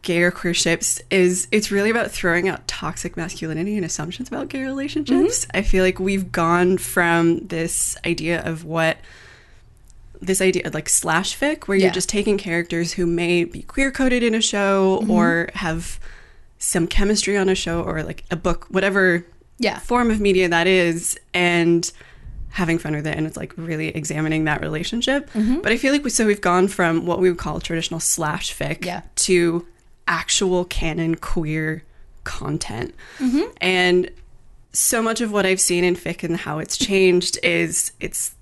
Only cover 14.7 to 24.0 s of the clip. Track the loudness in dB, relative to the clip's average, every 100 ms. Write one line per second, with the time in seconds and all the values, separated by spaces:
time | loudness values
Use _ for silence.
14.7 | 4 4 2 2 4 4 2 -2 -4 -4
15.7 | -4 -6 -8 -10 -14 -20 -20 -20 _ -2
16.7 | 0 4 4 4 4 2 2 2 2 0
17.7 | -4 -4 -4 -6 -10 -8 -2 0 -2 -2
18.7 | 0 2 4 4 2 -2 -20 -20 -4 -4
19.7 | -2 0 2 4 2 4 4 4 4 4
20.7 | 4 4 0 -4 -6 _ 0 2 4 4
21.7 | 4 2 -10 -20 -20 -16 -12 -8 -2 0
22.7 | 0 -2 -4 -4 -4 -4 -6 -12 -10 -8
23.7 | -6 -6 -6